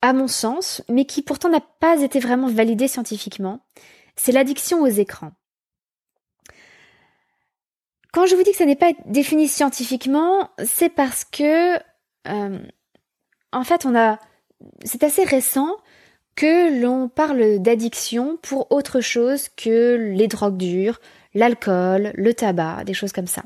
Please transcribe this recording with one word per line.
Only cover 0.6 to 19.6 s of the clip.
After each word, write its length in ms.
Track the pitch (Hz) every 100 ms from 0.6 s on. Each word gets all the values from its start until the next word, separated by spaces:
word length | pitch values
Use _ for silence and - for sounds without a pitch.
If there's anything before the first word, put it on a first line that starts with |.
| 370 - -
mais 160 | 240
qui 180 | 277 -
pourtant 260 | 277 285 359
n'a 120 | 320
pas 400 | - _ 320 330
été 200 | 277 277
vraiment 280 | 240 247 262
validé 400 | 226 226 220 262
scientifiquement, 720 | - 226 214 - - 190 214 _ _ _ _ _ -
c'est 160 | -
l'addiction 480 | 254 269 277 - 339
aux 60 | 285
écrans. 460 | 208 202 - 156 _ _ _ _ _ _ _ _ _ _ _ _ - - _ _ _ _ _ _ _ _ _ _ _ _ _ _
Quand 140 | - 359
je 100 | 370
vous 60 |
dis 100 | 370
que 60 | 381
ça 80 | 320
n'est 100 | 277
pas 160 | 349 320 -
défini 420 | 226 285 311 302
scientifiquement, 1000 | - 285 262 240 262 262 285 339 381 370 -
c'est 260 | - - 339
parce 340 | 330 269 240
que, 520 | - - 294 311 349 349 - _ _ _ -
euh, 300 | 208 202 196 - - _ _ _ _ _ _ _
en 120 | 247
fait, 220 | 254 339 269
on 100 | 240
a, 220 | 226 214 - _ _ _ - -
c'est 180 | - 247
assez 220 | 302 294
récent 520 | 381 269 247 269 294 427 _ _ _ _ _
que 460 | - 302 339 339 269
l'on 280 | 240 254 254
parle 500 | - 302 277 214 208
d'addiction 800 | 190 233 233 - - 233 262 330
pour 280 | - 269 -
autre 300 | 285 277 262
chose 480 | 226 240 240 277 -
que 460 | -